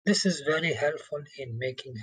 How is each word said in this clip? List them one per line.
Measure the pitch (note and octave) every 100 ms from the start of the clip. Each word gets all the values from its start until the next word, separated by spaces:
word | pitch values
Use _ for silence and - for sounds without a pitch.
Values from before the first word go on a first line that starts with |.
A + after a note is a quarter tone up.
This | - G3+ F#3+
is | - D3+
very | D#3 E3
helpful | A#2+ D3 D#3 - D3 D3 -
in | B2+ A2+
making | C3 B2+ - A2+